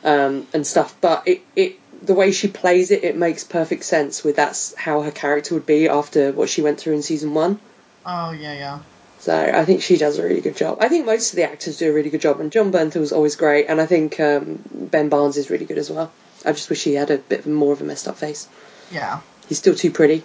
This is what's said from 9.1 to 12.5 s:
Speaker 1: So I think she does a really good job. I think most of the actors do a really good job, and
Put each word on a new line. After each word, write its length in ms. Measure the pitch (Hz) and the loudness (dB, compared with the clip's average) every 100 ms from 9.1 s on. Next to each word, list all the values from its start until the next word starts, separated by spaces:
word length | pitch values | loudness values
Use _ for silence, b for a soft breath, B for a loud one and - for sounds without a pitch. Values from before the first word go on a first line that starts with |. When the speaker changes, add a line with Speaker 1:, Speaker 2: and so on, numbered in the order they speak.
| _ | _
Speaker 1:
So 180 | - 160 | -2 0
I 280 | 151 - 160 | 2 2 2
think 160 | 185 | 0
she 160 | - 170 | 2 2
does 200 | 151 147 | 2 0
a 40 | |
really 180 | - - | -2 -2
good 160 | - - | -2 -2
job. 220 | 160 - | -4 0
I 80 | 233 | 0
think 160 | 339 | 2
most 260 | 240 233 - | 0 0 -2
of 60 | 175 | -2
the 60 | |
actors 320 | 156 147 - 147 | -4 -4 -10 -2
do 140 | 160 | 0
a 20 | |
really 160 | 151 151 | 0 0
good 140 | 156 | -2
job, 180 | 156 139 | 0 0
and 100 | 156 | 0